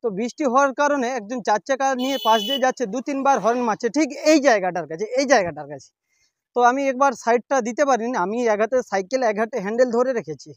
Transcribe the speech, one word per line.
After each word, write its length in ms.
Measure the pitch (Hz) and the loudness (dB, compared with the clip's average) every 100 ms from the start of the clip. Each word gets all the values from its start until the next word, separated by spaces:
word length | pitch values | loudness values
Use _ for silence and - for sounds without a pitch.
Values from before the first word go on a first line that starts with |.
তো 20 | 233 | -4
বৃষ্টি 340 | 190 240 - | -4 -6 -2
হওয়ার 280 | 302 240 277 | 0 2 2
কারণে 340 | 247 294 294 240 | 2 0 2 -2
একজন 280 | 254 202 254 | -4 -8 -8
চার 180 | 208 214 | -2 -2
চাকা 220 | - 262 269 | 0 -2 0
নিয়ে 220 | 262 254 269 | -2 -4 -2
পাশ 160 | 233 226 | 2 2
দিয়ে 200 | 208 277 | 2 0
যাচ্ছে, 220 | 254 - 233 | 0 0 -4
দু 120 | 226 | -6
তিনবার 360 | 285 277 269 269 | -6 -2 0 2
হর্ন 200 | 190 247 | 2 0
মারছে 260 | 240 202 233 | -2 -2 -2
ঠিক 180 | 277 302 285 | 0 -2 0
এই 140 | 311 311 | 4 4
জায়গাটার 460 | 269 220 180 175 151 | 6 4 2 -2 -6
কাছে, 160 | 160 208 247 | -6 -4 -2
এই 100 | 277 | 4
জায়গাটার 400 | 254 175 147 143 | 4 2 -6 -12
কাছে। 200 | 143 - _ _ _ _ _ _ - | -14 -18 _ _ _ _ _ _ 2
তো 20 | |
আমি 200 | 240 262 277 | 4 4 -2
একবার 240 | 254 277 | 2 0
সাইডটা 420 | 233 - 233 - 277 | 0 0 0 2 -2
দিতে 220 | 226 240 | -2 -2
পারিনি, 320 | 277 247 233 254 | 0 2 0 -4
আমি 200 | 185 226 233 | -4 -2 0
এক 140 | 208 | 0
হাতে 180 | 220 254 | 0 0
সাইকেল, 380 | 240 196 190 262 | -2 -4 -2 -2
এক 140 | 247 202 | 0 0
হাতে 180 | 226 247 | -2 -4
হ্যান্ডেল 300 | 190 226 254 | -4 0 2
ধরে 200 | 226 247 | 2 0
রেখেছি। 380 | 233 160 151 - | -2 -6 -12 -14